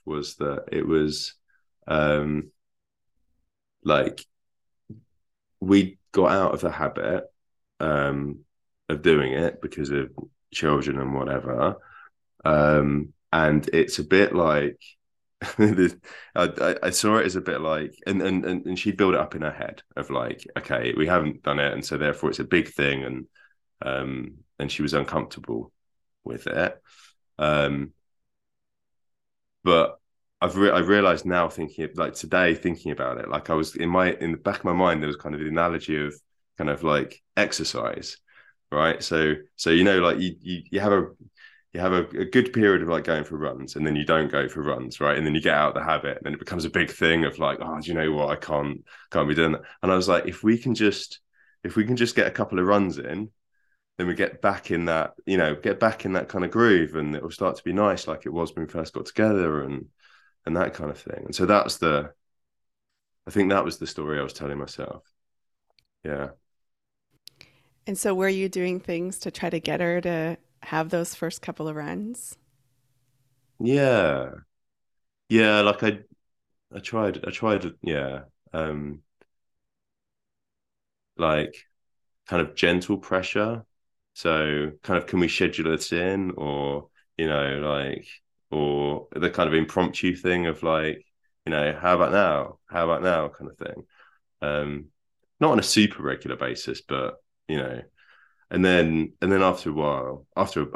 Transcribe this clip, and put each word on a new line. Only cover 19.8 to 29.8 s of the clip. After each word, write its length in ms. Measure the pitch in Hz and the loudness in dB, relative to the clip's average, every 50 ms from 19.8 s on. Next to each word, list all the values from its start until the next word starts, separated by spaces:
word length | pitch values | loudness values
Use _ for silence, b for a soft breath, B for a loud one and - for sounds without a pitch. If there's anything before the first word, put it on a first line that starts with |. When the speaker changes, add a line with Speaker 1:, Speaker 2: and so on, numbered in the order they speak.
| - _ - 71 | -20 _ -10 -10
Speaker 1:
of, 120 | 67 - | -8 -4
like, 380 | 69 65 60 58 - - - - - - | -4 -4 -4 -4 -8 -10 -14 -10 -10 -10
"Okay, 360 | - - 67 60 58 60 57 67 | -6 -4 -4 -2 -2 -2 0 0
we 100 | 76 85 | 2 2
haven't 360 | 90 87 76 76 73 - - | 2 2 2 0 -4 -4 -2
done 160 | 76 71 71 | -2 0 2
it, 140 | 71 71 67 | 0 0 -2
and 120 | 67 - | -4 -6
so 120 | - 76 71 | -4 -4 -2
therefore 320 | 76 73 71 - 80 73 | -2 -2 -2 -2 -2 -4
it's 100 | - - | -2 -2
a 40 | 67 | -2
big 240 | - 90 85 80 - | 2 2 2 2 0
thing," 340 | - - 71 71 69 67 67 | -2 0 0 0 0 0 -4
and, 240 | 64 64 64 - - b b b b b b _ _ _ - - | -6 -8 -10 -12 -14 b b b b b b _ _ _ -10 -6
um, 520 | 67 65 67 67 67 67 64 62 - - - - _ _ - | -4 -4 -4 -4 -6 -6 -8 -8 -12 -14 -20 -20 _ _ -8
and 120 | 71 71 | -8 -6
she 100 | - - 76 | -4 -4 -2
was 100 | 71 78 | 0 0
uncomfortable 760 | 73 69 - - 82 - - - - - - 58 57 - - _ _ _ _ _ _ _ _ _ _ - | 0 -2 0 -2 -2 -4 -4 -10 -16 -10 -8 -8 -8 -8 -10 _ _ _ _ _ _ _ _ _ _ -12
with 220 | - 58 - - - | -10 -10 -8 -6 -4
it. 340 | - - 87 - - - b b b b b b b b _ _ _ - | -2 0 0 -2 -2 -6 b b b b b b b b _ _ _ -2
Um, 540 | 76 76 76 73 71 71 71 69 69 - _ _ _ _ _ _ _ _ _ _ _ _ _ _ _ _ _ _ _ _ _ _ _ _ _ _ _ _ _ _ _ _ _ _ - | 0 2 4 4 2 2 0 -2 -6 -8 _ _ _ _ _ _ _ _ _ _ _ _ _ _ _ _ _ _ _ _ _ _ _ _ _ _ _ _ _ _ _ _ _ _ 2
but 360 | 90 87 82 | 4 6 6